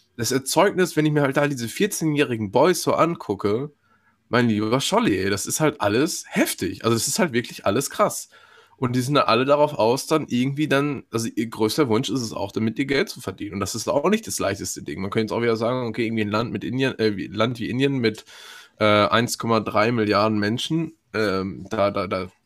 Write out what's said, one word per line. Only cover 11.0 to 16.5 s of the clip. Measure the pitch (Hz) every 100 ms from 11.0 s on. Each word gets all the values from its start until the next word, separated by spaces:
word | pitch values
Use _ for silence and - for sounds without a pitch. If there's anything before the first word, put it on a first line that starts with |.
| -
also | 113 113 -
ihr | 117
größter | 98 107 110 143
Wunsch | 110 135
ist | 127
es | 113
auch, | - 98
damit | - 110 113
ihr | 139
Geld | 139 214
zu | -
verdienen. | 113 95 101 98
Und |
das | 98 113
ist | 107
auch | 139 156
nicht | 214 220
das | -
leichteste | 95 95 92 -
Ding. | - 76
Man | 98
könnte | 113 110
jetzt | 95
auch |
wieder | 117 113
sagen, | 113 127 120
okay, | 110 113
irgendwie | 113
ein | 104
Land | 107 117